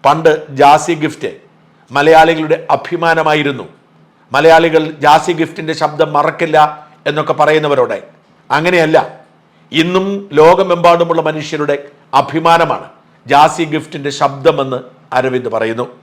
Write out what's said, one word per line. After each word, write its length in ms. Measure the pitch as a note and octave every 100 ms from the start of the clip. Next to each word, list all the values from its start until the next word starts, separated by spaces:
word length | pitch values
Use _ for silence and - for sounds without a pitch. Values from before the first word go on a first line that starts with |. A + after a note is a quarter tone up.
പണ്ട് 260 | C3 D#3 D#3+ D3+ - C3+
ജാസി 340 | C#3+ D3+ D#3 E3
ഗിഫ്റ്റ് 280 | D3 - G#2 - _ _ _ _ _ C3+
മലയാളികളുടെ 600 | D3+ D#3+ D#3+ D#3+ D#3 D#3 - D#3
അഭിമാനമായിരുന്നു. 880 | - E3+ E3 D#3+ D#3 D3+ C#3+ B2+ F2 _ _ _ _ _ _ C3+
മലയാളികൾ 480 | D#3 D#3+ E3 D#3+ D#3 D3+ D3
ജാസി 280 | D#3 E3 E3
ഗിഫ്റ്റിൻ്റെ 360 | D#3+ - D#3 D#3
ശബ്ദം 320 | D3+ D3 D#3 D3
മറക്കില്ല 420 | D3+ D#3 E3 D#3 D3+ - - _ -
എന്നൊക്കെ 260 | D3+ D3+ D3
പറയുന്നവരോട് 580 | D3+ D#3 D3+ C3+ A#2 G2+ - _ _ _ _ C#3
അങ്ങനെയല്ല. 400 | E3+ F3+ D#3 D#3 C3 - _ _ _ _ _ D3+
ഇന്നും 240 | E3 F#3 F#3+ G3 G3 C#3+
ലോകമെമ്പാടുമുള്ള 800 | D#3+ F3+ F#3 F3 E3+ E3+ E3+ E3 D#3
മനുഷ്യരുടെ 500 | D#3 D3 D3+ D3 C#3+ - _ _ C3+
അഭിമാനമാണ് 680 | C#3 D#3+ E3 E3 D#3+ G#2 - _ _ _ -
ജാസി 320 | C#3 D#3 E3 D#3+
ഗിഫ്റ്റിൻ്റെ 380 | D3+ - D#3 C#3+ C#3
ശബ്ദമെന്ന് 600 | C#3 C#3 C3+ B2+ C3+ B2+ - _ _ B2+
അരവിന്ദ് 340 | C3 B2 B2 A2
പറയുന്നു. 320 | A2+ A2+ B2 -